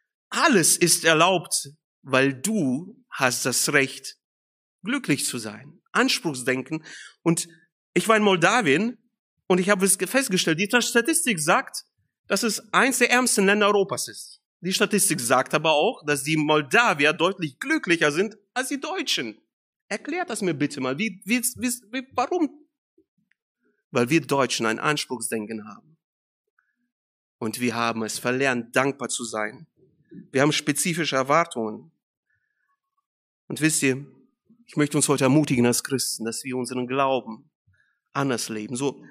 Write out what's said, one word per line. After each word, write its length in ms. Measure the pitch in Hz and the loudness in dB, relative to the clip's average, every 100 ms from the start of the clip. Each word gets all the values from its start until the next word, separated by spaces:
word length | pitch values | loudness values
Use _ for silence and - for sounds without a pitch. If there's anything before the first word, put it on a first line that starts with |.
| _ _ - | _ _ -8
Alles 480 | 233 320 214 151 - | 0 4 4 4 2
ist 280 | 170 - | 2 2
erlaubt, 680 | 165 160 175 180 151 - 139 147 _ _ | 4 4 4 2 -2 -8 -8 -16 _ _
weil 320 | 139 131 139 | -2 2 2
du 680 | 131 185 220 139 127 185 - _ | 0 -2 0 0 -2 -6 -18 _
hast 380 | - 131 120 135 | -2 0 0 -2
das 260 | 123 - | -2 2
Recht, 460 | 147 131 - - - _ _ _ _ _ _ | 2 0 -4 -16 -18 _ _ _ _ _ _
glücklich 420 | 190 277 247 139 | -6 -4 0 -2
zu 140 | - 123 | -2 -6
sein. 420 | 107 104 135 - _ | -10 -14 -18 -20 _
Anspruchsdenken. 920 | - 254 - 165 127 123 131 127 156 - - - - | 0 0 0 -2 -4 -2 -2 -2 -8 -10 -18 -20 -4
Und 260 | 165 165 - - _ _ _ | 0 0 -2 -12 _ _ _
ich 120 | 185 196 | -2 2
war 100 | 220 | 4
in 60 | |
Moldawien 760 | 208 185 175 233 175 143 226 240 _ _ _ _ - | 4 4 4 4 4 2 0 -6 _ _ _ _ 0
und 120 | 185 | 2
ich 120 | 185 | 2
habe 140 | 202 | 2
es 120 | 196 - | 2 0
festgestellt, 640 | 180 262 262 185 - 160 | 0 -2 0 0 0 0
die 80 | 202 | 0
Statistik 720 | 247 233 240 233 320 262 180 | 0 2 0 2 0 0 0
sagt, 440 | 151 220 269 - - _ _ _ - | 2 0 0 -12 -16 _ _ _ -4
dass 160 | - | -2
es 300 | 233 - - | -2 -4 -2
eins 260 | 175 247 269 | 2 2 2
der 120 | 240 | 2
ärmsten 360 | 247 254 - 196 | 2 2 4 4
Länder 200 | 208 202 | 4 4
Europas 420 | 208 190 120 - | 2 0 -2 -6
ist. 320 | 104 - - _ _ | -10 -18 -20 _ _
Die 120 | 170 | -4
Statistik 480 | 190 202 202 - 151 | 0 2 2 2 0
sagt 340 | 120 127 131 | 2 2 2
aber 180 | 151 160 | 0 2
auch, 320 | 151 185 - | 2 2 -2
dass 180 | 147 143 | -2 -2
die 140 | 139 156 | 0 0
Moldawier 760 | 151 151 139 202 240 160 143 | 2 2 4 4 4 4 2
deutlich 460 | 156 170 196 160 - | 4 0 0 -6 -6
glücklicher 540 | 269 311 240 170 151 | -4 -2 0 2 2
sind 240 | 147 208 - _ | 2 -2 -6 _
als 140 | 247 262 | -8 -6
die 100 | 277 | -6
Deutschen. 600 | 403 392 294 - 120 104 _ _ _ _ - | -6 -6 -4 -4 -4 -10 _ _ _ _ -10
Erklärt 420 | 208 - 339 349 | -10 -6 -6 -6
das 120 | 220 | -4
mir 120 | 185 | -4
bitte 260 | 147 143 - | -2 -4 -4
mal. 180 | 131 139 | -4 -4
Wie, 220 | 220 - | -4 -6
wie, 160 | 185 247 | -4 -2
wie, 280 | 233 - 247 240 - | -2 -4 -6 -6 -8
wie, 160 | 247 262 | -10 -8
warum? 560 | - 269 359 294 - _ _ _ _ _ _ _ _ _ _ _ _ _ | -4 -2 0 -2 -6 _ _ _ _ _ _ _ _ _ _ _ _ _
Weil 180 | 123 120 | -2 2
wir 120 | 160 | 2
Deutschen 460 | 135 139 123 - 113 | 2 0 0 0 -2
ein 120 | 110 | 0
Anspruchsdenken 880 | 151 147 - 123 113 117 104 110 107 | -2 -2 -4 -8 -6 -6 -6 -10 -12
haben. 300 | 101 151 _ _ _ _ _ _ _ _ _ _ _ _ _ _ - | -20 _ _ _ _ _ _ _ _ _ _ _ _ _ _ _ -8
Und 200 | 113 110 | -8 -4
wir 160 | 120 | -2
haben 300 | 113 117 113 | 0 -2 -2
es 160 | 107 - | -6 -4
verlernt, 560 | 123 127 139 120 117 131 | -2 0 0 -2 -2 0
dankbar 320 | 139 135 117 | 0 -2 -6
zu 160 | - | -8
sein. 420 | 117 110 107 127 165 _ _ _ _ - - | -8 -6 -6 -8 -20 _ _ _ _ -20 -4
Wir 120 | 131 | 2
haben 100 | 147 | 2
spezifische 640 | 147 - 143 185 165 143 135 | 2 -2 -2 -2 -2 -2 -2
Erwartungen. 760 | 131 147 135 123 110 107 160 _ _ _ _ _ _ _ _ _ _ _ _ _ _ _ - | 2 2 0 -4 -6 -8 -16 _ _ _ _ _ _ _ _ _ _ _ _ _ _ _ -12
Und 120 | 127 | -2
wisst 220 | 156 156 | 0 2
ihr, 240 | 135 131 143 _ _ _ _ _ _ | 0 0 -6 _ _ _ _ _ _
ich 100 | - | -2
möchte 200 | 147 151 | 0 2
uns 120 | - | 2
heute 160 | 135 | 4
ermutigen 420 | 131 147 147 131 120 | 4 4 4 4 4
als 160 | 120 | 2
Christen, 420 | - 131 - - | -2 -4 -4 -6
dass 200 | 113 113 | -8 -8
wir 120 | 135 127 | -8 -8
unseren 300 | 123 127 123 | -6 -6 -4
Glauben 640 | 131 135 131 110 110 _ _ _ _ _ _ _ | 0 0 0 -4 -14 _ _ _ _ _ _ _
anders 360 | 143 139 117 - | -4 -2 -2 -4
leben. 280 | 110 110 120 | -8 -8 -6
So 260 | 139 123 - | -6 -6 -14